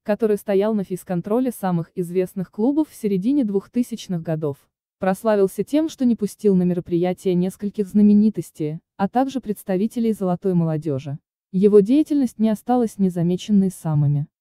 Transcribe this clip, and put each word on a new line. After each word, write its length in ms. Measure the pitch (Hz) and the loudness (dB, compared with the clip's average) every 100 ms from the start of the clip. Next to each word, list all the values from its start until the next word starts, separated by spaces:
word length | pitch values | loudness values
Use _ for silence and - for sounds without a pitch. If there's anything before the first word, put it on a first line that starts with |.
который 340 | - 208 220 208 | -6 -2 0 -2
стоял 360 | - 196 214 | 0 0 2
на 120 | 220 190 | 0 -4
фейс-контроле 680 | 180 - 180 185 220 254 | -8 -6 -6 -2 -2 -2
самых 400 | - 190 170 170 - | -4 -2 -2 -4 -8
известных 540 | 170 180 185 - 180 | -6 -2 -4 -4 -10
клубов 380 | - 226 294 311 | -2 0 0 -2
в 60 | - | -4
середине 480 | 214 196 202 285 | -2 -2 0 0
двухтысячных 800 | 226 196 - 240 247 226 - 180 | 0 -2 -2 -4 -4 -6 -6 -6
годов. 340 | 165 160 156 139 _ _ _ _ | -4 -4 -4 -6 _ _ _ _
Прославился 680 | 190 190 226 214 196 - 190 | -2 0 2 2 2 0 -2
тем, 240 | 294 320 | 0 0
что 160 | - 247 | 0 0
не 100 | 226 | 0
пустил 400 | 202 - 208 190 | -2 -2 2 2
на 80 | |
мероприятия 720 | 180 180 170 170 180 185 196 | 2 0 -2 -2 -2 -2 -2
нескольких 560 | 180 185 - 208 208 190 | 0 0 -4 -8 -6 -2
знаменитостей, 920 | 208 208 208 214 208 - - 151 160 - - | 4 6 6 4 0 -8 -6 -8 -8 -12 -6
а 140 | 196 | -2
также 320 | 240 269 262 | 0 -2 -4
представителей 720 | 214 202 - 185 220 - 226 | -8 -8 -4 -2 -2 -2 -2
золотой 400 | 214 185 180 196 | -2 -2 -2 0
молодёжи. 680 | 180 165 156 156 135 151 147 _ _ _ | 0 0 -2 -4 -6 -6 -12 _ _ _
Его 300 | 190 202 208 | 2 4 6
деятельность 580 | 196 277 311 294 254 - | 4 2 2 0 -2 0
не 100 | 220 | -2
осталась 480 | 214 - 247 233 - | -2 -2 0 0 0
незамеченной 720 | 190 175 170 185 - 202 190 | -2 0 -2 -2 0 2 2
самыми 580 | - 165 147 143 147 147 _ | -2 -2 0 0 0 -4 _